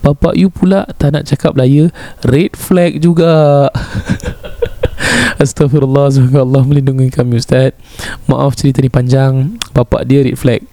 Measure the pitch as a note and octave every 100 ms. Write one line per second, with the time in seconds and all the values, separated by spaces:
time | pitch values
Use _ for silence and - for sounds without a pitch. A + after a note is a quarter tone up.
0 | C#3+ C#3+ E3+ - F#3+ - F#3 G3 - -
1 | C#3+ D3 - C#3+ D#3+ C3+ B2+ C#3+ E3 -
2 | - - - C#3 F#3 - - F#3 F3 -
3 | E3+ E3+ E3 D#3+ D3 C#3+ C3+ - - G3
4 | - - - - - - A#4+ - - -
5 | - - B2 - C#3+ - C#3+ D3 C3+ C3+
6 | C#3 C3+ B2+ C#3 B2+ C3+ C3 C#3+ C3+ C3
7 | C3 - B2 A#2+ - C3 C3 - - -
8 | - - - C3 C#3 B2 C#3+ C3 B2+ B2+
9 | B2 C3+ C3+ C3 C#3 A#3 - B2 B2 -
10 | B2 C#3 B2 - C3 A2+ -